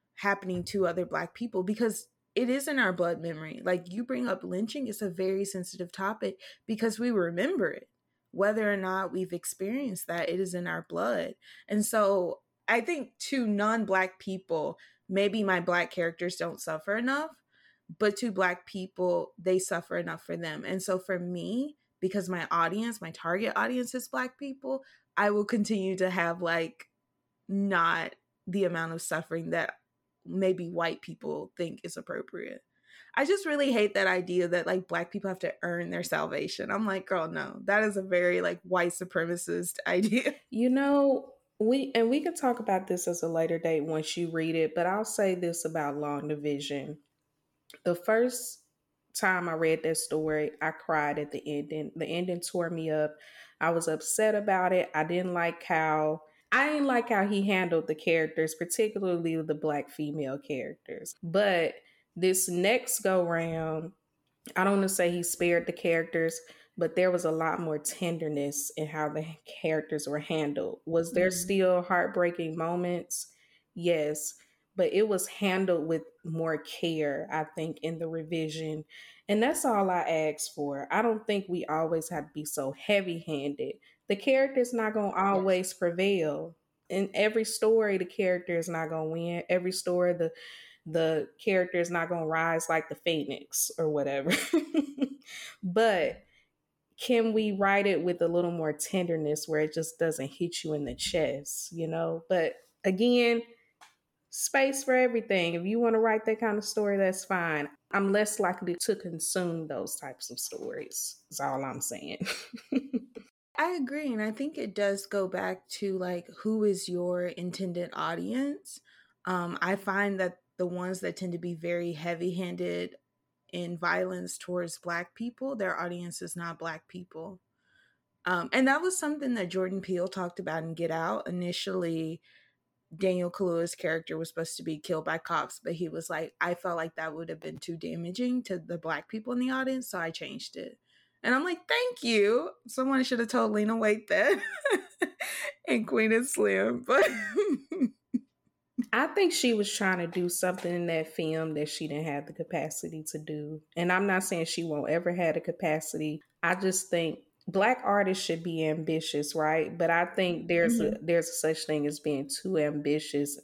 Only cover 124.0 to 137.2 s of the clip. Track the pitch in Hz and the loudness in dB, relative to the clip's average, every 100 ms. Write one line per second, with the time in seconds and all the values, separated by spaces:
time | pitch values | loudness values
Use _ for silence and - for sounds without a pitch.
124 | 185 180 180 - - 180 175 - 175 170 | 0 -4 -8 -10 -6 -4 -4 -6 -6 -6
125 | 180 - 240 - 262 247 185 - 175 175 | -6 -8 -10 -6 -6 -4 -2 -2 -4 -6
126 | 175 - 175 175 170 160 165 160 - 180 | -8 -10 -10 -8 -10 -8 -8 -8 -12 -16
127 | 180 160 165 185 _ _ _ _ _ _ | -14 -14 -14 -16 _ _ _ _ _ _
128 | _ _ - 180 - 254 262 285 359 370 | _ _ 0 0 2 4 4 4 2 0
129 | 302 294 269 233 180 190 185 196 180 180 | -2 -2 -2 -2 -2 -2 -2 -2 -2 -2
130 | 185 190 175 - 180 160 160 165 165 160 | -2 -2 -4 -6 -6 -4 -4 -4 -2 -2
131 | 165 - - 180 175 175 196 185 170 165 | -2 -2 -4 -4 -4 -4 -4 -2 0 -2
132 | 160 165 _ _ _ _ _ _ _ 160 | -4 -8 _ _ _ _ _ _ _ 0
133 | 190 180 175 - 185 170 170 - 175 165 | 2 2 0 0 0 2 0 -2 -2 -2
134 | - 160 165 - 165 - 165 151 - 160 | -4 -6 -6 -6 -6 -6 -6 -6 -4 -2
135 | 156 165 - 165 127 - - 165 170 160 | -2 -4 -2 -2 -2 -8 -8 -4 -4 -4
136 | 165 160 165 - 170 175 185 165 165 - | -6 -6 -8 -4 -2 -2 -2 -4 -4 -6
137 | 160 156 | -8 -8